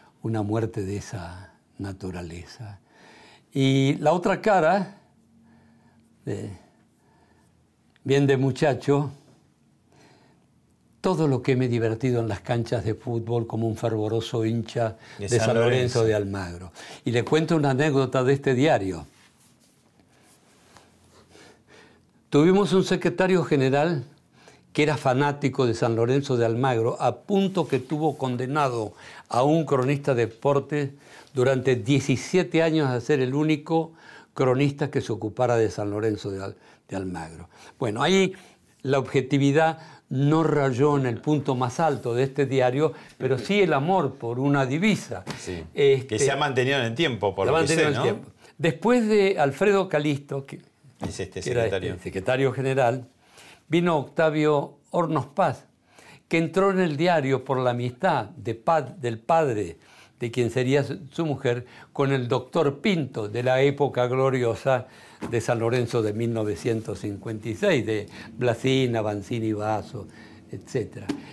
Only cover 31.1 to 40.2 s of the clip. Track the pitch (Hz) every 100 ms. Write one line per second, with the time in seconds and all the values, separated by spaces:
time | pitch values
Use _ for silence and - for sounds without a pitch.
31.1 | - - 131 127 135 135 123 107 139 -
32.1 | 123 - 185 175 147 165 156 139 123 120
33.1 | 147 127 139 156 151 147 160 160 - -
34.1 | - - - 127 127 143 143 147 135 -
35.1 | 104 107 95 123 117 110 - 104 104 110
36.1 | 104 104 98 98 - - _ _ 95 95
37.1 | 87 80 80 85 - - - 123 107 147
38.1 | 190 185 - - _ _ _ 131 135 131
39.1 | 139 131 143 139 143 160 160 - - _
40.1 | 131